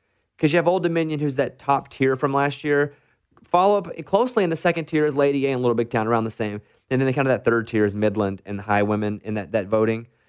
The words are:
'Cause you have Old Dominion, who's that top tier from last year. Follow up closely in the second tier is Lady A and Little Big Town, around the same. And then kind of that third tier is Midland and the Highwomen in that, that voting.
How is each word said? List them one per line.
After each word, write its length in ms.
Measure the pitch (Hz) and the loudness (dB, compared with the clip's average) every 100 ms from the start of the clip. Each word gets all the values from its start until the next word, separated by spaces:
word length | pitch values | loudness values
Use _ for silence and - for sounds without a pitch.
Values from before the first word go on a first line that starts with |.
| _ _ _ - | _ _ _ -2
'Cause 140 | 156 | 0
you 40 | 170 | 2
have 100 | 160 | 2
Old 140 | 185 | 2
Dominion, 380 | 170 165 160 151 | 2 0 -2 -2
who's 160 | 147 131 | -2 -2
that 220 | 131 - | -4 -4
top 300 | - 139 - | -2 -2 -2
tier 280 | - 135 131 | -2 0 2
from 160 | 143 | 0
last 320 | 139 143 127 | 0 0 -2
year. 300 | 151 143 143 - _ _ _ _ | -2 0 0 -6 _ _ _ _
Follow 340 | - 175 196 202 | -2 2 2 2
up 260 | 170 - 147 | -2 -10 -2
closely 380 | 196 247 233 | 0 2 0
in 60 | 175 | 0
the 60 | 160 | 0
second 300 | 180 170 156 | 0 -2 -2
tier 180 | 156 | 0
is 100 | 151 | 0
Lady 320 | 139 143 139 135 | 2 2 2 0
A 60 | |
and 80 | 127 | 0
Little 120 | 123 | 0
Big 160 | 117 113 | 0 0
Town, 160 | 120 110 | -2 0
around 160 | 117 | 0
the 60 | 110 | -2
same. 320 | - 107 104 - _ - | -4 -6 -6 -12 _ -6
And 100 | 131 | -2
then 120 | 131 | 0
kind 140 | 127 135 | 0 0
of 40 | |
that 120 | 120 | 2
third 220 | 123 117 107 | 2 0 0
tier 160 | 110 | 0
is 100 | 104 | 0
Midland 480 | 101 107 101 98 95 - | 0 -2 0 -2 -4 -10
and 120 | 101 | -8
the 40 | |
Highwomen 580 | 101 104 104 107 107 104 | -2 0 2 0 -2 -6
in 120 | 104 | -6
that, 180 | 107 80 | -8 -4
that 140 | 107 95 | -4 0
voting. 400 | 110 110 113 120 _ | 0 0 -2 -8 _